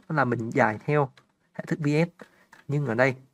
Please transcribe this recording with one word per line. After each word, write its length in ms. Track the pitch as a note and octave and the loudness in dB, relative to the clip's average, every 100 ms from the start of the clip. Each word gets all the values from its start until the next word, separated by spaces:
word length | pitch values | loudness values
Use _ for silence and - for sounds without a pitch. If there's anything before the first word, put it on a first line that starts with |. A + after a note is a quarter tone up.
| - | -2
đó 80 | D#3 | -2
là 80 | |
mình 260 | B2 A#2 A2+ | 0 -2 -2
giải 280 | C3+ A#2 G#2 | 2 2 0
theo 260 | - D3 C#3 - _ _ _ | -2 0 0 -4 _ _ _
hệ 120 | - - | -16 -8
thức 120 | D#3+ | -4
V 80 | D3 | 0
S. 380 | D3 E3+ _ - _ _ - - | 2 0 _ -20 _ _ -20 -6
Nhưng 180 | C#3+ C3+ | -4 -2
ở 80 | |
đây 220 | A2+ C3 B2+ - | 2 2 2 -12